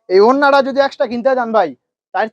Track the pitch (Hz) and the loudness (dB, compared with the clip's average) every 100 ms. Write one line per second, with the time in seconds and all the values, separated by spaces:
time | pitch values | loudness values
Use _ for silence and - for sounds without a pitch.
0 | - 185 214 277 285 277 269 269 277 - | -2 2 4 4 2 2 0 -2 -2 -4
1 | 277 240 226 254 226 220 170 123 _ _ | -6 -4 -2 -2 -2 -2 -2 -6 _ _
2 | _ 185 220 | _ -6 -6